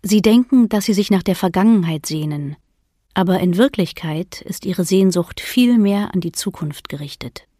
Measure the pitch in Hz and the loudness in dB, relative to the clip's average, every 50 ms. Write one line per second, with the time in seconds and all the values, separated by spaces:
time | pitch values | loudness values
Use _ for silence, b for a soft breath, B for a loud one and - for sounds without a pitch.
0 | - 190 208 214 185 220 220 240 247 - - 254 233 202 - 208 190 - 208 190 | -2 2 2 4 4 6 4 4 4 4 4 4 4 4 2 -2 0 0 0 0
1 | 202 - 208 190 180 - 185 - - 185 165 185 190 226 226 208 175 165 160 151 | 2 2 0 0 2 0 -2 0 -2 -2 0 2 4 4 4 4 2 0 -4 -6
2 | - - 156 156 151 151 151 147 147 139 147 _ _ _ _ _ _ _ _ _ | -6 -6 -6 -6 -4 -6 -6 -6 -8 -10 -10 _ _ _ _ _ _ _ _ _
3 | _ _ _ 190 190 180 185 180 185 180 170 180 240 277 - - 180 156 - - | _ _ _ -2 0 2 2 2 2 0 2 2 2 0 2 -2 -4 -4 -4 -10
4 | - 160 151 156 190 _ - - - - 185 - - 196 180 - 180 - 190 190 | -8 -6 -6 -6 -8 _ -12 -18 -12 -12 -12 -10 -6 -6 -4 -4 -2 0 2 4
5 | 196 190 170 175 170 - - - - - - 254 247 240 247 226 208 202 202 202 | 4 4 2 0 -2 -4 -8 -14 -12 -4 0 2 2 4 4 4 4 2 2 0
6 | 208 - - 185 170 170 - - - 202 - - 165 151 143 - _ - - 143 | -2 -2 -4 -4 -4 -4 -8 -6 -8 -8 -6 -6 -8 -8 -8 -10 _ -14 -12 -10
7 | 147 139 - _ - 127 _ - _ _ _ | -10 -12 -12 _ -14 -14 _ -16 _ _ _